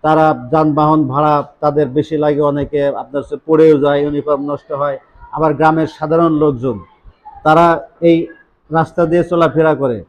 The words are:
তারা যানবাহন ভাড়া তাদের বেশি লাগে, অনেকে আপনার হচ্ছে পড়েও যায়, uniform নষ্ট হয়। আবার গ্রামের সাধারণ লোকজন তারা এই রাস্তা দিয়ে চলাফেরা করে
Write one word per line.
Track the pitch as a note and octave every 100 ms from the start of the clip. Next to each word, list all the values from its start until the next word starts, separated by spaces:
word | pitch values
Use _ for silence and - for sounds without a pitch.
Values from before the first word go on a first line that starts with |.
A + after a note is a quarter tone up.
তারা | D#3 D#3 D#3 D3 B2
যানবাহন | D#3 D#3 D3 D3+ D#3 C#3+
ভাড়া | C3 D3+ D3 C#3+ _
তাদের | D3+ C#3+ C#3+
বেশি | C3+ D3+ D#3
লাগে, | D3+ D3
অনেকে | D3 C#3+ C#3 D3 C#3+ A#2
আপনার | B2 C#3
হচ্ছে | C3 C#3+ -
পড়েও | D#3 D#3+ D3+
যায়, | C#3+ C#3+
uniform | D3 D3 C#3+ C#3+
নষ্ট | C#3+ C#3+ _
হয়। | D3 C#3+ C3+ _ - -
আবার | D3 D#3
গ্রামের | C#3+ D#3+ D#3+ D#3 -
সাধারণ | D#3 E3 E3+ D#3
লোকজন | D3+ C3 B2+ G#2+ E2+ _ - _ - -
তারা | D3+ D#3 E3+ E3+ - _
এই | E3+ E3 - - _ _ _
রাস্তা | D#3 D#3+ - E3
দিয়ে | E3+
চলাফেরা | E3+ F3 E3 D3 D#3+
করে | D3+ C3+ A2+